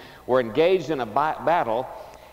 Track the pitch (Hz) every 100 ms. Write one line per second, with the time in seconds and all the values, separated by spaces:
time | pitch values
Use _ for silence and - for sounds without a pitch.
0 | - - - 127 117 110 170 190 147 151
1 | 120 139 156 - 123 170 127 113 131 -
2 | - - -